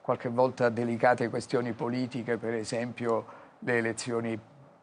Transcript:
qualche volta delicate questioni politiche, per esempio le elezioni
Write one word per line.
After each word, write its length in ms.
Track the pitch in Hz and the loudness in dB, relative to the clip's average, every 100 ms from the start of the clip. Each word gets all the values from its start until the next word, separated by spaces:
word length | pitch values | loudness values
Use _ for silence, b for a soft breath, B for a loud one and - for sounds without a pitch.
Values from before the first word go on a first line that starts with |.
qualche 260 | - 123 127 | -4 -2 0
volta 400 | 117 127 123 123 | 4 4 4 2
delicate 600 | 113 120 113 123 123 117 | 2 0 4 4 4 0
questioni 440 | 120 - 127 123 | -4 -2 -2 0
politiche, 640 | 110 127 127 127 127 113 117 | -2 -2 -2 -2 -4 -2 -2
per 180 | 113 | -2
esempio 720 | 117 107 117 120 113 120 113 107 B B B | -4 -2 -4 -4 -4 0 0 -2 B B B
le 180 | - 120 | 0 2
elezioni 600 | 113 110 - 117 117 113 - - - - | 2 -2 -2 -2 -2 -4 -8 -20 -20 -20